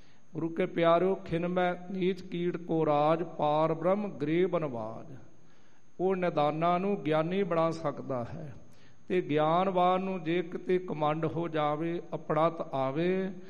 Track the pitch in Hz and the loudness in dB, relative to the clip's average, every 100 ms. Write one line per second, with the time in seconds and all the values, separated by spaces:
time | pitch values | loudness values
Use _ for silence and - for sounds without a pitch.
0 | - - - 160 165 165 180 175 165 170 | -18 -18 -12 -6 -6 -2 -2 4 6 6
1 | 180 190 - 165 175 180 180 180 - 196 | 4 0 -2 -2 0 0 0 -2 -6 -2
2 | 180 185 - 175 175 165 - 165 156 147 | 0 0 -6 -2 -2 -2 -2 0 4 4
3 | 151 165 170 - 151 151 160 160 160 202 | 4 2 0 -2 2 4 2 2 2 0
4 | 208 156 147 165 185 170 156 117 110 113 | -2 -4 0 2 2 2 -2 -4 -8 -10
5 | - 131 - - - - - - - - | -14 -16 -16 -16 -18 -18 -18 -18 -16 -2
6 | 180 190 175 151 147 156 170 175 196 202 | 0 2 2 2 2 2 2 2 2 -2
7 | 147 156 160 190 196 170 165 160 151 127 | 2 2 2 0 0 2 2 0 -4 -4
8 | 127 131 117 165 156 117 - - - - | -4 -4 -4 -8 -10 -12 -14 -16 -18 -16
9 | - 185 151 147 151 170 190 185 180 185 | -2 -2 2 2 4 4 4 4 4 4
10 | 190 190 156 175 175 - - 180 180 156 | 0 -4 0 0 -2 -6 0 0 0 0
11 | 151 156 160 160 170 156 151 151 170 170 | 0 2 0 -2 -2 0 0 0 -2 -4
12 | - 151 - 151 165 165 - 143 131 139 | -6 -10 -2 4 4 2 -4 0 0 0
13 | 175 185 185 196 - | 0 0 -2 -6 -14